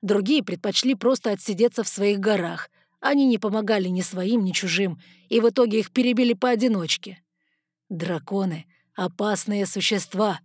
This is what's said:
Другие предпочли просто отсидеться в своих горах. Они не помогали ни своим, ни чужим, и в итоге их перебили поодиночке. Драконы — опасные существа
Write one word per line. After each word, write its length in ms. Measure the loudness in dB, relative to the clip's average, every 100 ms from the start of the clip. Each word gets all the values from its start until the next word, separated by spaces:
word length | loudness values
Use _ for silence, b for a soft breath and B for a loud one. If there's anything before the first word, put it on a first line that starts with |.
Другие 420 | 2 0 2 0
предпочли 520 | 0 -6 -4 -2 0 0
просто 360 | 2 0 0
отсидеться 520 | -2 -4 2 0 0
в 40 | -4
своих 320 | 0 0 0
горах. 520 | 0 0 -2 -8 -12 _ _ _
Они 280 | 0 2 4
не 100 | 2
помогали 520 | 0 -2 0 0 0
ни 120 | -2
своим, 420 | -2 -2 0 0
ни 100 | 0
чужим, 460 | -2 -2 -2 -2 -4 b b b
и 100 | 2
в 80 | 4
итоге 320 | 4 2 2
их 100 | 0
перебили 420 | 0 2 4 2
поодиночке. 880 | 2 2 2 2 0 -2 -6 -6 -18 _ _ _ _ _ _ _
Драконы — 760 | -8 -4 -6 -4 -2 -2 -4 -10 _ _ -6
опасные 720 | -6 -2 -2 0 0 0 0
существа 720 | 0 -2 -2 -2 0 0 -2